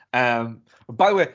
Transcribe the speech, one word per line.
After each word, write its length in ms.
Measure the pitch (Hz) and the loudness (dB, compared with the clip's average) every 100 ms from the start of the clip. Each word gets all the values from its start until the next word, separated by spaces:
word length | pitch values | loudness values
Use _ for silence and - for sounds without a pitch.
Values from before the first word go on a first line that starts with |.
| _ | _
Um, 500 | 123 123 117 117 110 _ _ - | -2 0 -2 -4 -10 _ _ -18
by 200 | 110 190 | 0 2
the 60 | 196 | 2
way, 120 | 156 | 0